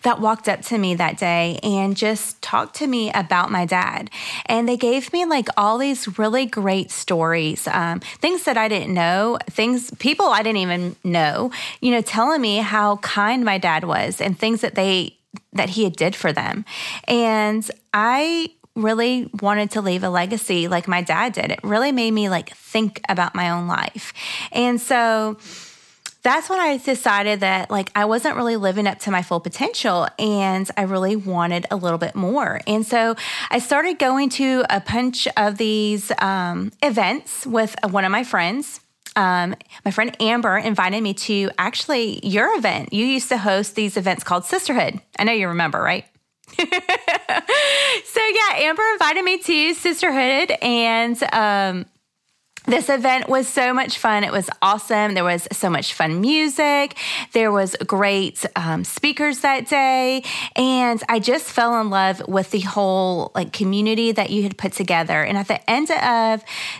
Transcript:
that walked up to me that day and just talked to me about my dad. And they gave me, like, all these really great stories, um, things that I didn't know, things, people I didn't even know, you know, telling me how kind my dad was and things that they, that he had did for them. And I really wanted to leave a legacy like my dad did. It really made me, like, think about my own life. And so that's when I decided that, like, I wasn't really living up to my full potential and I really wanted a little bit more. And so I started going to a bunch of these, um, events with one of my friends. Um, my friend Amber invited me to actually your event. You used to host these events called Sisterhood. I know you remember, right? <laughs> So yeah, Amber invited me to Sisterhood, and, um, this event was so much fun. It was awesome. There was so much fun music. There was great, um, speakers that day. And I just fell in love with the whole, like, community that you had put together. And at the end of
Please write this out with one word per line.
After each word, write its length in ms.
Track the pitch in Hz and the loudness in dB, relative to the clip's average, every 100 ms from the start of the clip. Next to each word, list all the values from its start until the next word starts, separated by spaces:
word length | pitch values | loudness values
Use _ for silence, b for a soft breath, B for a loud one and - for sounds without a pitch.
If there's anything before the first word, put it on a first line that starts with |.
that 160 | 247 233 | 0 2
walked 280 | 214 220 - | 0 0 -2
up 140 | 180 | -4
to 160 | - 233 | -2 0
me 160 | 190 | 0
that 240 | 175 165 - | 0 0 0
day 420 | 180 170 170 170 | 0 2 0 -2
and 320 | 214 196 196 196 | -2 0 0 0
just 440 | 214 220 - - | 0 0 -4 -8
talked 340 | - - 233 - | -2 -2 -2 -4
to 100 | 294 | -2
me 240 | 247 214 | -2 0
about 360 | 208 175 180 175 | -2 0 0 2
my 160 | 190 175 | 0 0
dad. 460 | 185 180 - 208 B B B B | 0 0 -4 -10 B B B B
And 220 | 226 233 | 0 0
they 80 | 247 | 0
gave 340 | 240 262 254 | 2 0 -2
me, 140 | 349 349 | -2 0
like, 220 | 294 208 - | 0 0 2
all 240 | 208 226 | 2 2
these 400 | 277 254 - 185 | 0 -2 -6 -2
really 260 | 214 247 262 | 0 0 -2
great 460 | 226 196 190 - | -2 0 0 -2
stories, 760 | - - 175 160 165 156 156 - | -8 -2 0 2 0 0 -2 -2
um, 320 | 185 170 170 B B | -2 -2 -4 B B
things 240 | 311 359 | -2 0
that 140 | - 233 | 0 0
I 100 | 220 | 0
didn't 260 | 208 - | 0 0
know, 460 | 180 170 185 220 233 - | 0 2 2 0 -2 -4
things, 400 | - 220 247 240 - | -2 0 0 -4 -4
people 300 | 247 311 381 | -2 2 2
I 160 | 226 | 2
didn't 140 | 220 208 | 2 0
even 400 | 185 175 180 - 180 | 0 -2 -4 -4 -2
know, 460 | 170 151 - 247 B B B | 2 2 0 -4 B B B
you 80 | 247 | 2
know, 120 | 240 | 2
telling 400 | 220 240 240 311 | 0 2 2 2
me 160 | 233 208 | 2 0
how 400 | 208 214 208 202 | 0 2 2 0
kind 460 | - - 208 254 | -2 0 2 2
my 140 | 226 190 | 2 2
dad 280 | 180 160 170 | 2 0 0
was 360 | - - - | -2 -2 -2
and 160 | 196 175 | -2 0
things 240 | 220 226 | 0 0
that 140 | - - | -2 0
they, 420 | 190 185 165 _ _ - _ | 2 2 -2 _ _ -20 _
that 160 | - 190 | -4 -2
he 160 | 190 202 | 2 0
had 100 | 160 | 2
did 180 | 160 | -2
for 200 | 202 170 | 0 -2
them. 320 | 147 - - 214 B B B - | 0 -4 -6 -8 B B B -2
And 600 | 240 233 220 214 214 214 - _ | 2 2 2 2 0 -4 -12 _
I 580 | 208 220 262 311 339 320 _ _ - | 0 2 2 2 0 -4 _ _ -2
really 560 | 220 226 240 254 233 202 | 0 2 2 0 -4 -2
wanted 300 | 202 208 208 | 0 0 0
to 100 | 214 | -2
leave 220 | 196 180 | 0 0
a 60 | 185 | 0
legacy 580 | 180 180 214 - 180 170 | 0 0 -4 0 0 0
like 200 | 175 180 | -2 0
my 140 | 180 | -2
dad 320 | 180 165 240 | 0 0 0
did. 160 | 202 - | -2 -4
It 120 | - | -4
really 300 | 208 208 269 | 0 0 2
made 180 | 262 226 | 0 0
me, 180 | 220 202 | 0 0
like, 240 | 175 160 - | -2 -4 -18
think 460 | - 220 220 - - | -6 -2 -2 -4 -4
about 260 | 180 175 | -2 -2
my 160 | - 175 | -2 -2
own 180 | 170 175 | -2 -2
life. 460 | - - 214 - B B B B | -2 -4 -8 -14 B B B B
And 280 | - 247 240 | 0 2 0
so 580 | - 247 233 220 214 214 B B B B B B B _ | 2 2 4 2 0 -6 B B B B B B B _
that's 260 | 254 285 320 | 2 2 0
when 100 | 381 | 0
I 160 | 330 277 | 0 0
decided 640 | 277 254 247 202 208 208 | -2 0 2 2 2 0
that, 320 | 190 190 190 | 0 0 0
like, 180 | 208 190 208 | -4 -2 0
I 80 | |
wasn't 320 | 208 226 302 - | 2 2 0 0
really 220 | 233 226 | -2 0
living 280 | 196 185 202 | 0 2 0
up 140 | 196 | -2
to 100 | - | -2
my 100 | 185 | -2
full 180 | 180 175 | 0 -4
potential 680 | 175 - 320 480 226 175 - - | -4 -4 -4 -2 0 0 0 -2
and 500 | 214 208 190 190 190 - | -2 0 0 0 -2 -2
I 60 | |
really 340 | 190 190 190 214 | -2 0 0 0
wanted 500 | 190 175 170 175 180 | -2 -2 0 -2 -2
a 60 | 196 | -2
little 220 | 175 165 | -2 -2
bit 160 | 170 - | -2 -2
more. 440 | 185 262 262 - - | 0 0 -2 -4 -2
And 180 | 214 220 | -2 2
so 300 | 240 226 226 B B B | 2 2 -2 B B B
I 100 | 247 | -2
started 380 | - 285 330 320 | 2 0 2 0
going 300 | 262 262 277 | 2 2 0
to 340 | - 262 254 247 | 2 2 2 2
a 120 | 202 | 0
bunch 480 | - 226 247 247 - - | 0 -2 -2 -2 -2 2
of 200 | 208 202 | 0 2
these, 540 | 220 214 208 208 202 - | 0 2 0 -2 -2 0
um, 560 | 196 190 180 175 196 - | 0 0 -2 -4 -6 -2
events 640 | 294 226 190 254 - - 269 | 0 2 0 -2 -6 -10 -2
with 300 | 226 214 - 208 | 0 0 -2 -2
one 120 | 196 | 0
of 80 | 190 | 2
my 140 | 208 247 | 0 0
friends. 560 | 190 175 240 294 - _ _ - - | 0 0 -2 -6 -12 _ _ -6 0
Um, 400 | 185 180 175 - - B 202 | 2 2 0 -4 -14 B -4
my 60 | |
friend 260 | 190 226 - | 0 -2 0
Amber 380 | 214 233 226 190 | 2 2 2 2
invited 440 | 220 202 185 202 | 2 0 0 0
me 120 | 214 | -2
to 360 | 196 - 202 196 - | -4 -2 0 0 -2
actually 600 | 185 - - 269 226 - - | -2 -4 -2 0 0 -4 -2
your 300 | 202 254 427 | 2 2 2
event. 340 | 214 - 139 | 0 -2 -2
You 140 | 202 247 | -2 0
used 240 | 262 - | 0 0
to 80 | 247 | 0
host 380 | 202 196 202 - | 2 0 0 -2
these 200 | 208 196 | -2 0
events 300 | 185 185 - | -2 -2 0
called 180 | 180 | -2
Sisterhood. 560 | - 370 370 262 160 196 _ - | 0 -4 0 0 0 -4 _ -2
I 60 | |
know 80 | 214 | 0
you 160 | 226 185 | 0 0
remember, 320 | 170 165 - | 0 0 0
right? 220 | - 185 - _ _ _ _ - | 0 -2 -6 _ _ _ _ -4
<laughs> 0 | |
So 1600 | 339 359 - 370 - 339 - - - 539 571 554 571 480 - - | -2 -2 0 -2 0 -4 -2 -4 0 2 2 2 0 -2 -2 -2
yeah, 460 | 440 427 415 - 302 | 0 2 2 2 0
Amber 160 | 320 440 | 2 0
invited 300 | 415 302 320 | 2 2 2
me 140 | 370 370 | 0 -2
to 360 | 370 320 311 339 | 0 2 2 0
Sisterhood, 760 | 349 330 359 269 254 269 359 - | -2 0 0 2 2 2 0 0
and, 600 | 247 240 226 226 233 233 262 | 2 2 2 2 0 0 0
um, 520 | 226 214 202 196 180 175 _ _ _ _ _ _ - - | 2 2 2 0 -2 -8 _ _ _ _ _ _ -10 0
this 240 | 247 311 | 0 2
event 400 | 277 254 254 - | 2 4 2 2
was 180 | 262 262 | 0 2
so 260 | - 247 | 0 2
much 240 | 254 262 - | 2 -2 0
fun. 280 | 233 208 208 | 2 2 2
It 60 | |
was 160 | 202 185 - | -2 -4 0
awesome. 520 | 190 214 - 220 208 | 2 2 2 2 2
There 100 | 190 | 2
was 240 | 175 175 - | 2 0 -2
so 160 | - 190 | -2 0
much 240 | 170 110 | 0 -2
fun 260 | - 160 165 | -2 0 2
music. 800 | 226 311 311 277 294 285 285 - B B B | 2 2 2 2 2 2 0 -4 B B B
There 180 | 233 220 | 2 4
was 280 | 202 190 - 202 | 2 0 -2 -2
great, 600 | 196 202 196 190 - - - | 2 2 2 0 -4 -4 -4
um, 260 | 165 160 | -2 -2
speakers 560 | 180 - 294 294 294 262 | -4 -2 -2 0 -2 0
that 300 | 285 269 240 | 0 0 0
day. 520 | 285 269 262 254 262 247 B B - | 2 4 4 2 0 -4 B B 0
And 440 | 254 254 247 226 - | 2 4 2 0 0
I 120 | 233 | 0
just 260 | 202 294 - | 2 0 0
fell 340 | - 233 233 | 0 2 2
in 100 | 214 | 2
love 320 | 196 190 185 - | 2 2 0 0
with 240 | 190 185 | 0 0
the 80 | 214 | -2
whole, 720 | 190 - 196 190 185 175 - | -2 0 2 2 2 0 -2
like, 200 | - 175 | -4 -4
community 580 | - 190 202 214 220 226 | -2 0 2 2 2 2
that 200 | 220 196 | 0 0
you 120 | 208 | 0
had 140 | 202 190 | -2 -2
put 160 | 202 | -6
together. 500 | - 180 170 165 156 | -4 0 0 2 0
And 140 | 135 196 | 0 -2
at 100 | 196 | -2
the 220 | 214 - | -4 0
end 220 | 240 311 | 0 0
of 520 | 320 247 233 226 220 - B B | 0 2 2 2 0 -4 B B